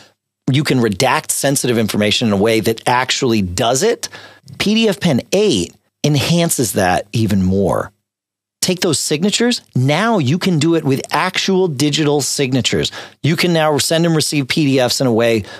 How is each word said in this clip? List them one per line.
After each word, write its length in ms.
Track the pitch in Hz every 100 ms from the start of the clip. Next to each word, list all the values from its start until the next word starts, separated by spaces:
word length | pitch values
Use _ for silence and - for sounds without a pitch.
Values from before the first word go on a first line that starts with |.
| - _ _ _ -
You 120 | 135
can 160 | 151 147
redact 520 | 117 95 127 143 -
sensitive 460 | - 143 139 131 117
information 500 | 107 104 104 101 117
in 60 |
a 40 | 101
way 220 | 107 110
that 260 | 110 113 -
actually 540 | 123 127 - 131 113
does 420 | 92 87 117 135
it. 240 | 208 - - - - - - -
P 180 | - 220
D 120 | 226
F 120 | 190
Pen 200 | 180 127 -
eight 420 | 185 208 117 82 - _ _
enhances 720 | 147 147 104 170 165 - 117
that 340 | 110 92 87 -
even 320 | 113 110 101
more. 480 | 92 95 92 53 - - _ _ _ _ _ _
Take 200 | - 180
those 180 | 196 147
signatures. 640 | - 151 196 - 240 240 - -
Now 440 | 131 147 220 226
you 180 | 127 175
can 220 | 196 170
do 160 | 160 165
it 80 |
with 180 | 151 131 -
actual 560 | 147 180 - - 190 185
digital 540 | 131 147 147 147 147
signatures. 720 | 127 - 139 131 110 87 73 - - -
You 120 | 139 170
can 160 | 180
now 240 | 165 156 147
send 260 | - 165 170
and 100 | 160
receive 320 | 135 151 135
P 180 | - 147
D 140 | 135
Fs 220 | 123 -
in 60 | 135
a 60 |
way 300 | 113 117 113 98 -